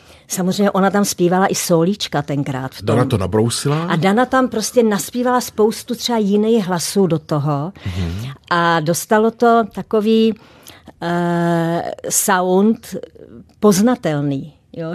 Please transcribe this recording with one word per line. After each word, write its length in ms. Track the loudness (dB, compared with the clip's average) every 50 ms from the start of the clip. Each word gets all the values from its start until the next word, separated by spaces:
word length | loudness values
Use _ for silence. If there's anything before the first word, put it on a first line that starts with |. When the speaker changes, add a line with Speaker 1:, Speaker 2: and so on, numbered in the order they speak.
| -20 -20 -20 -20 _ -10
Speaker 1:
samozřejmě 420 | -6 -2 -2 -2 0 0 0 0
ona 200 | 2 2 2 2
tam 140 | 2 2 0
zpívala 420 | 0 0 0 0 2 2 2 2
i 80 | 0 0
sólíčka 680 | -2 -2 2 2 2 2 2 0 -2 -4 -6 -4 -4 -4
tenkrát 500 | -4 -4 -6 -4 -4 -6 -6 -8 -10 -10
v 60 | -8 -4
tom. 40 |
Speaker 2:
Dana 180 | 0 0 0 2
to 140 | 0 0 -2
nabrousila? 680 | -2 0 0 0 0 0 -2 -4 -2 -2 -2 -2 -2
Speaker 1:
A 120 | -2 -2
Dana 300 | 0 2 2 2 2 2
tam 220 | 2 2 0 0 0
prostě 340 | -2 -4 -6 -2 2 2 2
naspívala 580 | 2 2 -2 -4 -6 -6 -4 -2 0 0 -2
spoustu 540 | -2 -4 -2 0 0 0 0 -2 -8 -10 -8
třeba 240 | -6 -4 -4 -2 0
jiných 480 | 0 2 2 2 2 2 2 2 2
hlasů 400 | 0 -2 -4 -4 -2 0 0 2
do 120 | 2 2 -2
toho. 540 | -2 -2 -2 -2 0 0 -2 -2 -4 -6 -8 -10 -10
Speaker 2:
Mhm. 400 | -8 -6 -4 -4 -4 -6 -6 -10 -12 -12 -12 _ -4
Speaker 1:
A 300 | -2 0 2 2 2 2
dostalo 500 | 0 0 -2 -2 -2 0 2 2 2 2
to 340 | 0 2 2 4 4 4 2 0 -4
takový, 600 | -12 -8 -2 -2 0 2 2 4 4 4 2 0 -2 -8 -20 -20 -20 -20 -20 -20 -20 -20 -20 -16 -8 -6
eh, 880 | -4 -2 -2 0 0 0 0 0 0 0 0 0 0 -2 -2 -4 -6 -8 -10 -8 -6
sound 840 | -4 -2 0 0 0 2 2 2 4 4 4 4 2 0 -4 -12 -14 -14 -14 -14 -20 -20 -20 -20 -20 -20 -20 _ _ _
poznatelný. 920 | 4 4 4 4 4 2 2 0 -2 -2 -2 0 0 -2 -2 -4 -6 -10 -16 _ _ _ -14
Jo, 140 | -12 -10 -8 -6